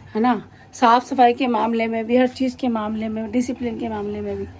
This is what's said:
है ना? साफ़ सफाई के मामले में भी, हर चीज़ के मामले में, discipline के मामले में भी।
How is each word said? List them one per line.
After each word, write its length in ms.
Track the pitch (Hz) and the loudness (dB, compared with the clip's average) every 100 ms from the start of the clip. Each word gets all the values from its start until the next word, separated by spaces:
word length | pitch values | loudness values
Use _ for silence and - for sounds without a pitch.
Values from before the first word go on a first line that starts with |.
| - | -8
है 80 | 214 | 0
ना? 200 | 247 240 - - - | 0 0 -4 -20 -20
साफ़ 300 | - 233 240 | 2 4 4
सफाई 300 | 247 262 240 | 2 4 4
के 140 | 247 262 | 4 0
मामले 400 | 226 226 226 226 | 0 0 0 -2
में 180 | 226 226 | -2 2
भी, 120 | 247 | 2
हर 100 | 254 | 2
चीज़ 280 | 254 262 247 | 0 -4 -2
के 100 | 254 | -4
मामले 400 | 226 214 220 220 | -2 -4 -6 -6
में, 220 | 220 220 | -6 -4
discipline 480 | 247 247 240 240 226 | -2 -2 -4 -6 -6
के 100 | 233 | -6
मामले 320 | 214 208 208 | -6 -6 -6
में 140 | 208 196 | -8 -8
भी। 80 | 202 | -10